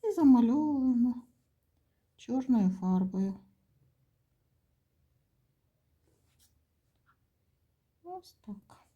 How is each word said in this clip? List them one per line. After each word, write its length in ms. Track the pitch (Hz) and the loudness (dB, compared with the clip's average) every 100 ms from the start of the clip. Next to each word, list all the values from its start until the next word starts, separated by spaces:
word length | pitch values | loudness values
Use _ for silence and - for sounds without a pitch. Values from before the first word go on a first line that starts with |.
І 100 | 453 | -4
замальовуємо 1080 | 381 294 254 233 269 302 277 262 240 247 247 - _ _ _ _ _ _ _ _ _ | 2 6 6 4 0 -2 -2 -2 0 -2 -4 -12 _ _ _ _ _ _ _ _ _
чорною 540 | - 254 262 240 190 | -8 -6 0 2 2
фарбою. 720 | 185 185 185 185 185 196 190 - _ _ _ _ _ _ _ _ _ _ _ _ _ _ _ _ _ _ _ _ _ _ _ _ _ _ _ _ _ _ _ _ _ _ _ _ _ _ _ _ _ _ _ _ _ | -2 -2 -2 -2 -4 -6 -6 -18 _ _ _ _ _ _ _ _ _ _ _ _ _ _ _ _ _ _ _ _ _ _ _ _ _ _ _ _ _ _ _ _ _ _ _ _ _ _ _ _ _ _ _ _ _
Ось 340 | 339 370 359 _ - | -18 -18 -18 _ -18
так. 400 | 202 _ - _ | -18 _ -20 _